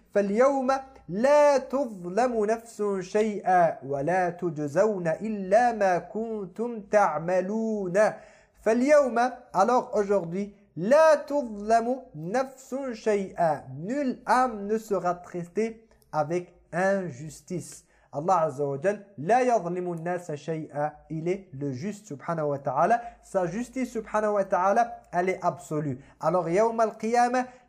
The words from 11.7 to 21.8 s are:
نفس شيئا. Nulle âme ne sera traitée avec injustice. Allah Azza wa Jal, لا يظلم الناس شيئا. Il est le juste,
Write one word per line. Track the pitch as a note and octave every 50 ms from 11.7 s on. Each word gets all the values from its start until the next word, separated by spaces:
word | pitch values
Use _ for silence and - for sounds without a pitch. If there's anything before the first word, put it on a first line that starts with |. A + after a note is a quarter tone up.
| A3+ A#3 A#3 A#3+ C4 B3+ - - -
نفس | D3+ D#3+ F3 G#3+ C4+ C4 C4 - - - - B3 C#4 C4+ B3+ A3
شيئا. | - - A3 G#3 G3+ F#3+ F3+ - - F3 D#3+ C#3+ B2+ C3 C3+ C3 C#3+
Nulle | E3 G#3 C4 D4 C#4 B3 - - -
âme | - A3+ B3+ C4 B3 A3 G3+ G3+
ne | G3+ A3
sera | A3 A3 - G3 F3 E3+ F3+ F3
traitée | F3 - - - F3 E3+ F3 - G#3 A3 A3+ A3 - _ _ _ _ _ - -
avec | D#3 D3 D3 F3 F3+ F3 - _ _ _ - D#3
injustice. | F3 F#3+ G3 G3 G3 F#3 D#3+ B2 B2 D#3 D#3 - - _ - F3+ D#3+ - - - - _ _ _ _ _ _ -
Allah | C#3+ D#3+ F#3 F#3+ E3
Azza | D#3+ D3+ B2+ C#3+ C#3+
wa | C#3 C#3
Jal, | C3 D#3+ G3+ G#3 G#3 - - -
لا | B2+ D3 F#3 A#3 B3+
يظلم | B3+ B3 A#3 G3+ E3+ E3+ F3+ F3+ F3+ F3 E3+
الناس | D#3+ D#3+ F3 F3+ F3 F3 -
شيئا. | D3+ C#3+ - E3 D#3+ D#3+ D3+ - C3+ C#3+ D3 D3+ D3+ - - -
Il | D#3+ D#3+ D#3 F3
est | F#3+ G3 - - C3+
le | C3+ C#3+ C#3+
juste, | B2+ B2